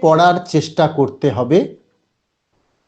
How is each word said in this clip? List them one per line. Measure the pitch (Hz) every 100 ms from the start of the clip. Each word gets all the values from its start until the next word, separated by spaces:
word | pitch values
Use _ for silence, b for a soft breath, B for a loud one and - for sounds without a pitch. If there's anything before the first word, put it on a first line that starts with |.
পড়ার | 160 160 175 175 -
চেষ্টা | 156 147 - 151
করতে | - 135 - 143
হবে। | 110 123 165 - - _ _ _ _ _ _ _ _ _ _